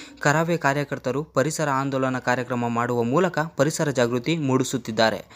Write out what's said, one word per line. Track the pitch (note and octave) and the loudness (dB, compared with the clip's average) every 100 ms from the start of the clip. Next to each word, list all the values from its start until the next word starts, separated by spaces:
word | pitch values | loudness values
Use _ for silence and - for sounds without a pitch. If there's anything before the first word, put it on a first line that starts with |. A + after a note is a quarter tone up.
| - - | -18 -2
ಕರಾವೆ | D3 D3 E3 E3 | 2 2 2 0
ಕಾರ್ಯಕರ್ತರು | C#3+ C#3+ C#3+ C3 - B2+ | 0 0 -2 -4 -4 -4
ಪರಿಸರ | - - C3+ D#3 D3 | -2 0 0 0 -2
ಆಂದೋಲನ | C3+ C#3 C3+ C3 B2+ | 0 -2 -2 -2 -2
ಕಾರ್ಯಕ್ರಮ | B2+ B2 B2 B2 A#2+ | 0 -2 -2 -2 -2
ಮಾಡುವ | A#2 A#2+ A#2+ | 0 0 0
ಮೂಲಕ | A#2 D3 F#3 D3+ | 0 2 0 -2
ಪರಿಸರ | D#3+ - C#3+ - D3+ | -4 0 0 0 -2
ಜಾಗೃತಿ | C3 A#2+ B2 B2 E3 | 2 2 0 -2 -2
ಮೂಡಿಸುತ್ತಿದ್ದಾರೆ. | C#3+ C3 C3 B2 A#2 A2+ A2+ G2+ - | 2 2 2 -4 -4 2 2 2 -8